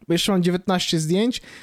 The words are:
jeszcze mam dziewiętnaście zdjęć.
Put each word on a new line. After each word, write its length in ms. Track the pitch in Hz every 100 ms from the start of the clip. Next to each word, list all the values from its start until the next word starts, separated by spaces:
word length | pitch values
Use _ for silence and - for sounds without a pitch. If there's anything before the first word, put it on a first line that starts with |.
| -
jeszcze 220 | 170 -
mam 120 | 190
dziewiętnaście 560 | 175 180 202 180 - 170
zdjęć. 420 | 156 185 233 - - -